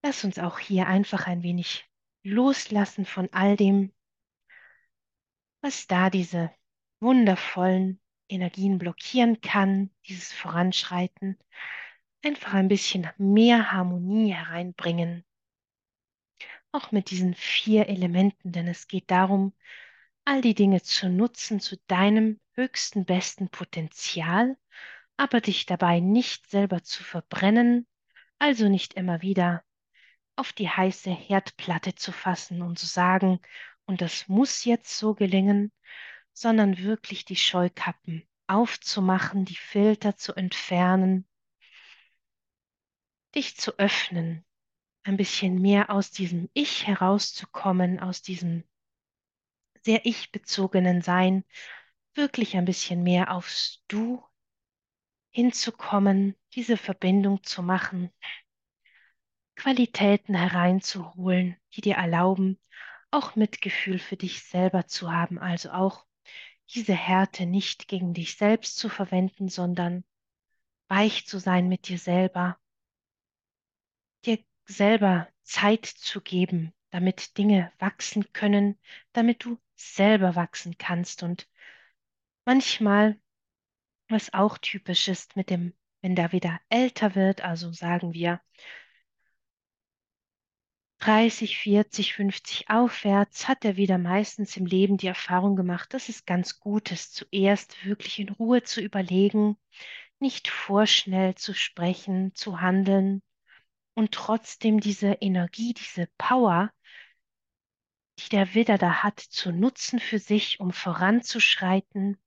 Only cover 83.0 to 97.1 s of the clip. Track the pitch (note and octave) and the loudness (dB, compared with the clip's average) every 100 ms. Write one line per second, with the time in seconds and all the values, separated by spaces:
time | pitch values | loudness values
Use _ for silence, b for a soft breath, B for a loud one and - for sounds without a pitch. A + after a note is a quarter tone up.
83 | G#3+ G#3 _ _ _ _ _ _ _ _ | 4 2 _ _ _ _ _ _ _ _
84 | _ A3 - G3 G#3 - - G3 - F3+ | _ -4 -2 0 0 0 -10 -8 -4 -2
85 | - F3+ - G3 F#3 F3+ F3 - _ _ | -2 -4 -6 -8 -4 -4 -4 -10 _ _
86 | F#3 F3+ E3+ F3+ F3 E3 _ A3+ B3+ - | -2 0 0 0 -2 -6 _ 0 0 0
87 | G#3+ F#3+ F#3+ G3 F3+ E3 E3+ E3 F3 F3 | -2 2 2 0 -4 -8 -8 -8 -4 -2
88 | F3 E3 E3+ F3 _ B B B B B | -4 -4 -2 -4 _ B B B B B
89 | B _ _ _ _ _ _ _ _ _ | B _ _ _ _ _ _ _ _ _
90 | _ _ _ _ _ _ _ _ _ _ | _ _ _ _ _ _ _ _ _ _
91 | - A3 A3+ - A3 - G#3 G3+ G#3+ - | 4 6 4 2 -6 -6 2 2 2 -2
92 | - - G3 - - - - A3 A#3+ - | -4 -2 -4 -4 -10 -12 0 2 2 0
93 | G#3 G3 G3+ - - C4+ A3 F#3+ G3 F#3 | 2 2 2 -2 -4 0 0 0 2 2
94 | F3 F#3+ G#3+ - G3+ - F#3 F#3 G3 G3 | 2 0 -2 -6 -8 -6 -2 2 2 2
95 | F#3 F3+ - F3+ G3 G3 F3+ F3 - C4+ | -2 -6 -2 0 2 0 0 -4 -6 -10
96 | - A3+ - F3+ F3+ - G#3 G#3 - F3 | -10 -14 -4 -2 -2 -8 -4 -4 -4 -10
97 | - | -10